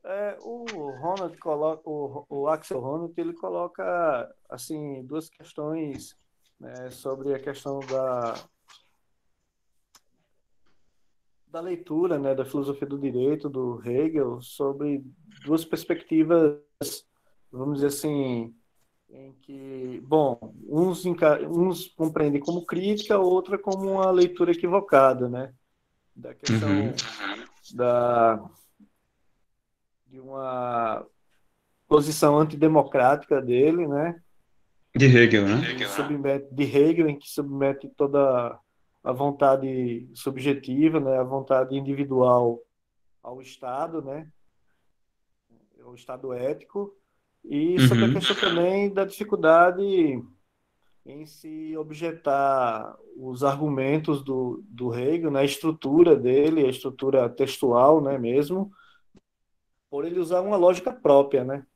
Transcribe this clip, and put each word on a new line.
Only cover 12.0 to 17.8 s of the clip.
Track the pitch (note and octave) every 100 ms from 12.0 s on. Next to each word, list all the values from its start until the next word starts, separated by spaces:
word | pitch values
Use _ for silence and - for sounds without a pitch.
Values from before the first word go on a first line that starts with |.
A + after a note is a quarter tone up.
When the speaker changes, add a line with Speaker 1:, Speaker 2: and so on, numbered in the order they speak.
| F3+ D3+
Speaker 1:
né, | C#3
da | C3+
filosofia | C3 C#3 C#3 C#3 C#3
do | C#3
direito, | C#3 B2 C3 D3+ D3+
do | C3 B2+ A#2
Hegel, | A#2 B2 D#3 D#3 B2+ B2
sobre | - - C#3 C#3 D3 C#3 C3+ _ _ -
duas | C#3 D#3+
perspectivas, | D#3+ D#3 - E3+ - D#3+ D#3 E3+ D#3 D3 _ _ D3 - _ _ _ _ _
vamos | B2 C3+
dizer | C#3+